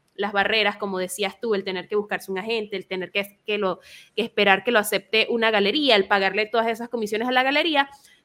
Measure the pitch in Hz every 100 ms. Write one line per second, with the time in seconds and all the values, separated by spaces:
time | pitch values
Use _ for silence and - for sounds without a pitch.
0 | _ - 202 202 196 220 202 202 202 185
1 | 185 - 196 - 233 196 190 185 175 208
2 | 208 185 - 190 220 226 208 190 - 185
3 | 180 202 202 _ - 208 196 175 - -
4 | - - 233 - 202 190 220 226 208 196
5 | - 220 - 233 226 214 202 302 285 208
6 | 196 202 196 196 214 233 226 226 233 233
7 | 214 214 247 254 262 294 339 294 277 -
8 | - _